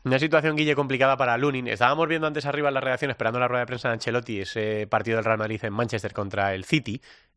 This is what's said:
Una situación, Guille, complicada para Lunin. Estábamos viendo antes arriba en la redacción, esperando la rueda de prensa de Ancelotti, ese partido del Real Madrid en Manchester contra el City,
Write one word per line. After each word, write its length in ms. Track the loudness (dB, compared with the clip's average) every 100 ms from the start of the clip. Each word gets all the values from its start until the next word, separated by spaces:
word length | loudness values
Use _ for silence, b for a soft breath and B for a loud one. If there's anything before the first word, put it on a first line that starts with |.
Una 160 | 0 2
situación, 340 | 4 4 4
Guille, 220 | 2 2 2
complicada 400 | 2 4 4 4
para 200 | 2 2
Lunin. 300 | 2 0 -2
Estábamos 400 | 2 2 2 0
viendo 220 | 0 -2
antes 180 | -2 -4
arriba 220 | 0 0
en 60 |
la 60 | 0
redacción, 300 | -2 -2 -2
esperando 300 | -2 -2 0
la 80 | 0
rueda 140 | 0
de 40 | -2
prensa 220 | -4 -2
de 60 |
Ancelotti, 460 | -2 0 -2 -2 -6
ese 440 | -4 -4 -2 -2 0
partido 280 | -2 0 0
del 80 |
Real 140 | 0 -2
Madrid 200 | -4 -4
en 80 | -4
Manchester 400 | -4 -2 -4 -6
contra 420 | -6 -4 0 0
el 100 | -2
City, 380 | 0 -2 -2 -10 b b b